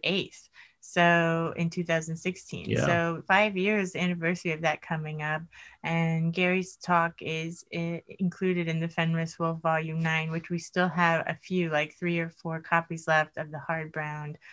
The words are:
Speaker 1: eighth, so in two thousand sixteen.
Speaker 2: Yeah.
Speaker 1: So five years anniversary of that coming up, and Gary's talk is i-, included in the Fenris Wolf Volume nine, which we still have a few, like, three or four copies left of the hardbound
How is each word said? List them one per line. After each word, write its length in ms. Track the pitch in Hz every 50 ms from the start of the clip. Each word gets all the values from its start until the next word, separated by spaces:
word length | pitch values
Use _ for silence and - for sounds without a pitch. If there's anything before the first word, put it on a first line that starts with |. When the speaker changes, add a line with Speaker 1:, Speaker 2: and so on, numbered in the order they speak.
| -
Speaker 1:
eighth, 460 | 165 190 190 - - - - - _ _ - - _ _ _
so 720 | - - - 180 175 175 170 170 165 165 165 165 165 165 -
in 140 | - 170 165
two 140 | - 180 170
thousand 320 | 165 165 160 160 165 160
sixteen. 520 | 165 - 185 185 - - - - - - -
Speaker 2:
Yeah. 160 | - - 139
Speaker 1:
So 380 | 151 170 170 170 170 165 160 -
five 300 | - 190 202 214 214 196
years 400 | 185 185 208 214 208 190 180 -
anniversary 560 | 147 180 180 180 170 165 170 180 175 - 175
of 100 | 156 160
that 200 | 165 156 151 -
coming 400 | - - 165 156 156 156 156 151
up, 200 | 151 151 156 160 170 - - - - - - - -
and 500 | 160 165 165 165 165 165 160 160 165 170
Gary's 420 | 185 180 180 185 190 185 185 -
talk 380 | - - 180 175 170 165 170 165 -
is 420 | - 156 160 160 160 165 175 - - - -
i-, 280 | 170 170 170 170 160 - - - -
included 480 | 196 175 - - 190 185 180 175 170
in 140 | 165 165 160
the 60 | 165 170
Fenris 500 | 165 - 165 165 165 165 165 160 - -
Wolf 220 | 170 165 165 165
Volume 400 | - 165 160 160 160 160 160 160
nine, 280 | 165 160 160 160 160 160
which 200 | 160 165 165 -
we 100 | 175 165
still 300 | - - - 185 180 180
have 340 | 156 175 175 165 165 160 -
a 100 | - 165
few, 340 | - - - 185 180 175 165
like, 240 | 156 151 151 151 -
three 240 | - 180 175 170 170
or 100 | 165 165
four 300 | - _ - 165 160 160
copies 480 | 160 - 175 170 165 - 170 160 -
left 300 | - 156 156 156 156 -
of 120 | - 156 151
the 100 | 156 139 - -
hardbound 680 | 165 160 160 156 - 156 151 151 151 151 151 147 156 - - -